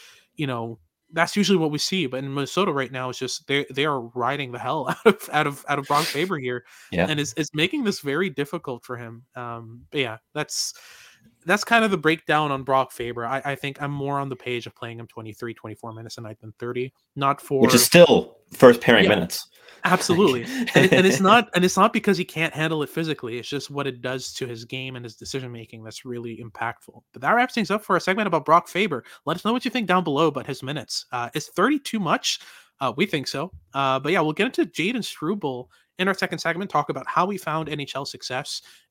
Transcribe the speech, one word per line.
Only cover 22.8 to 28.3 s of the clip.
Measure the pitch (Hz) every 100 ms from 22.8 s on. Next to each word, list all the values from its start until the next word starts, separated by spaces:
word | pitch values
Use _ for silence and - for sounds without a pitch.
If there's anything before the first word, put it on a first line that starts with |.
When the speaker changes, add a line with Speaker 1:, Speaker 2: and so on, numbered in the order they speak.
Speaker 1:
it | 143
physically. | - 165 147 120 120
It's | 113
just | 143 -
what | 143 143
it | 123
does | 127 131 127
to | - 127
his | 117
game | 117 131 131 127
and |
his | 120 -
decision | - 139 127
making | 120 110 113
that's | 110 -
really | 131 120 117 113
impactful. | 117 - 117 - - - _
But | -
that | 135
wraps | 220 247
things | - 190
up | 208
for | - 190
a |
segment | - 190
about | 208